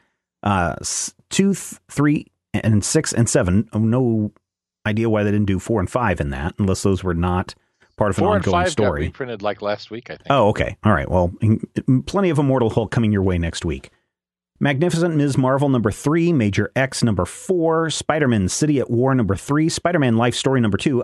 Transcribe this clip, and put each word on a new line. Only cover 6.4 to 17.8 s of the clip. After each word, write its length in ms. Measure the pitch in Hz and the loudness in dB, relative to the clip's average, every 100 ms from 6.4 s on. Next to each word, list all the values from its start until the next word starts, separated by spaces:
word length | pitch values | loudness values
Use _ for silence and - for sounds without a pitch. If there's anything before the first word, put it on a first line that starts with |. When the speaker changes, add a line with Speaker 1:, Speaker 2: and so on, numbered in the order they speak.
| 78 - | -6 -2
Speaker 1:
unless 240 | 98 90 | -2 0
those 220 | 101 95 | 0 0
were 100 | 92 | 0
not 400 | 85 90 90 - - _ _ _ - | -2 0 0 -2 -10 _ _ _ -4
part 140 | 107 | -2
of 80 | 92 | 0
an 60 | |
Speaker 2:
Four 120 | 190 208 | 0 0
and 80 | |
Speaker 1:
ongoing 200 | 190 175 | 0 0
Speaker 2:
five 80 | 180 | 0
Speaker 1:
story. 280 | 151 101 73 | 0 -2 -2
Speaker 2:
got 40 | 82 | -6
reprinted, 340 | - 127 110 | -8 -10 -8
like, 200 | 104 98 | -6 -6
last 260 | 101 104 - | -6 -6 -8
week, 200 | 110 - | -14 -14
I 40 | - | -12
think. 100 | - | -2
Speaker 1:
Oh, 200 | 139 104 | 2 2
okay. 280 | - 65 - | 0 -4 -2
All 100 | 107 | 2
right. 160 | 87 67 | 2 2
Well, 240 | 90 87 101 | 0 0 0
in, 200 | 107 110 - - - 131 - | 0 0 -2 -4 0 0 0
plenty 220 | 190 190 | -2 0
of 80 | 151 | 0
Immortal 280 | 143 131 113 | 0 2 0
Hulk 200 | 120 107 | -2 -4
coming 220 | - 110 | 0 2
your 100 | 104 | 2
way 160 | 95 90 | 2 0
next 260 | 82 - | -2 -4
week. 260 | 85 67 - _ _ _ _ _ _ _ | -6 -6 -10 _ _ _ _ _ _ _
Magnificent 560 | 139 143 175 165 175 156 | -2 0 0 0 0 0
Ms. 200 | 143 139 | 0 2
Marvel 300 | 131 135 143 | 2 2 2
number 220 | 127 104 | 2 0
three, 420 | - 143 165 170 | -2 0 0 2
Major 380 | 160 104 98 104 - | 2 2 0 -2 -2
X 260 | 135 - | -2 0
number 220 | 120 92 | 0 0
four, 640 | 87 - - 185 165 160 | -2 -6 -4 0 2 0